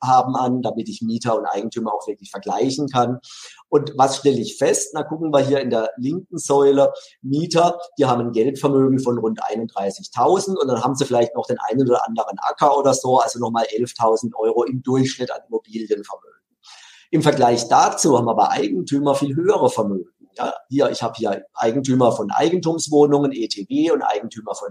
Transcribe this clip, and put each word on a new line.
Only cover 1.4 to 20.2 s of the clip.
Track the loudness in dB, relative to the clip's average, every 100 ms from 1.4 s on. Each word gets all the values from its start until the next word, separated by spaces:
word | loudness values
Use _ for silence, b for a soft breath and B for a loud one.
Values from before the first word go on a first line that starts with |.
| -2
Eigentümer | -6 -6 -6 -6
auch | -6 -8
wirklich | -12 -12
vergleichen | -12 -6 -2 -2 -2 -2
kann. | 0 -2 -4 B B B B 0
Und | 0 0 2
was | 2 4
stelle | 2 2
ich | -2 -2
fest? | 0 0 -2
Na, | -6
gucken | -6 -4 2
wir | 2
hier | 4 0
in | 0
der | -2 -2 -4
linken | -4 -4 -6 -8
Säule, | 0 4 6 6 4 0 B B
Mieter, | -4 -2 0 2 2 0 -8 0
die | 2
haben | 2
ein | 0
Geldvermögen | 0 0 0 2 4 4 2
von | 0 -2
rund | -2 -4
einunddreißigtausend | -6 -6 -6 -4 -6 -6 -10 0 2 2 0 -2
und | 0
dann | 0
haben | -2
sie | -2
vielleicht | 0 2 0
noch | -2 -6
den | -6
einen | -2 0
oder | 2 2 0
anderen | -4 -6 -4
Acker | -6 2 2 4
oder | 2
so, | 2 2 2
also | 2 -2
nochmal | -4 -2 -2 -2
elftausend | -4 0 2 2 -2
Euro | -2 0 0
im | -2 -4
Durchschnitt | -2 0 0 -2 -8
an | -10 -8
Immobilienvermögen. | -8 -6 -10 -4 -6 -6 -16 _ _ _ _ B B B B B
Im | 0
Vergleich | 2 4 2 2 2
dazu | 4 4 2 2 4
haben | 2
aber | 2 2
Eigentümer | 2 -2 -2 -2 0 0
viel | 0 0
höhere | -2 0 2 2
Vermögen. | 0 -2 -4 -8 _